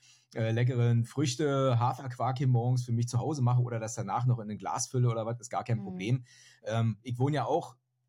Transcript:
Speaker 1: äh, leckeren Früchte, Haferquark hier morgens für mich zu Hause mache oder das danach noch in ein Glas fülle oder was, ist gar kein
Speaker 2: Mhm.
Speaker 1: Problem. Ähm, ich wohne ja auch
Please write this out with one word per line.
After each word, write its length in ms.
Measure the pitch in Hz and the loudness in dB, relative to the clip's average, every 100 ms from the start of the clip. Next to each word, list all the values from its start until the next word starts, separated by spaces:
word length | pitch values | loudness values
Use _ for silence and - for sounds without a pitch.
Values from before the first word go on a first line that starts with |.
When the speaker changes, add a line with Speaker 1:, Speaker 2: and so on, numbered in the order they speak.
| - - _ | -20 -20 _
Speaker 1:
äh, 160 | - 113 | -2 0
leckeren 520 | 113 123 120 120 120 | 2 2 2 2 2
Früchte, 760 | 113 - 151 - 147 135 135 117 | 0 0 -2 0 0 2 2 4
Haferquark 600 | 123 123 131 123 123 127 | 2 -2 -6 -4 -2 0
hier 100 | 131 | 2
morgens 360 | 120 123 127 | 4 4 0
für 80 | 123 | 0
mich 160 | 117 120 | -2 0
zu 100 | 120 | 0
Hause 240 | 123 139 | -2 0
mache 200 | 123 123 | 2 2
oder 160 | 120 113 | 2 -2
das 140 | 107 | -4
danach 320 | - 98 113 123 | -6 -4 0 2
noch 120 | 117 | 0
in 100 | 104 | -2
ein 80 | 98 | -6
Glas 280 | 90 110 - | -4 -4 -2
fülle 200 | 127 123 | 2 2
oder 160 | 113 110 | 2 -2
was, 140 | 117 | -6
ist 100 | 104 | -6
gar 140 | 95 | -6
kein 140 | - 117 | -2 -2
Speaker 2:
Mhm. 20 | |
Speaker 1:
Problem. 440 | - 90 101 131 - - - _ | -4 -4 0 -2 -2 -20 -20 _
Ähm, 340 | 104 113 113 107 | -4 0 0 -2
ich 160 | 131 123 | -4 -2
wohne 180 | 139 147 | 0 0
ja 80 | |
auch 320 | 113 165 - - _ _ | 0 -2 -2 -12 _ _